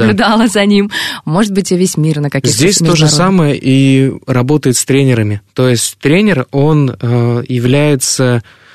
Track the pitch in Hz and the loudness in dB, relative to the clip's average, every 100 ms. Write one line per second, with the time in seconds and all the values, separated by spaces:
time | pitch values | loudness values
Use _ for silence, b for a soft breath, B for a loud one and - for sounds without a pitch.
0 | 220 202 214 220 226 208 202 202 202 B | 0 0 0 2 2 0 2 2 0 B
1 | B B - 165 214 196 190 180 185 - | B B -4 -2 0 -2 -2 0 -2 0
2 | 156 147 143 139 156 110 165 202 165 165 | -2 -2 -2 -2 -2 0 0 2 0 2
3 | 151 147 185 190 147 135 131 131 135 135 | 2 2 2 2 0 0 0 2 4 2
4 | 135 92 - 127 123 151 131 123 - 139 | 0 -2 -4 -2 0 0 0 -2 0 0
5 | 135 117 104 104 _ - 127 120 - - | 2 0 0 -4 _ -2 0 0 -4 -4
6 | 139 170 214 143 123 139 151 151 135 - | 0 2 2 0 -2 -2 2 2 0 -2
7 | 120 120 120 120 123 123 123 139 151 139 | -2 0 0 -2 -2 -2 0 2 2 0
8 | - - 127 120 b b b | -2 -2 0 0 b b b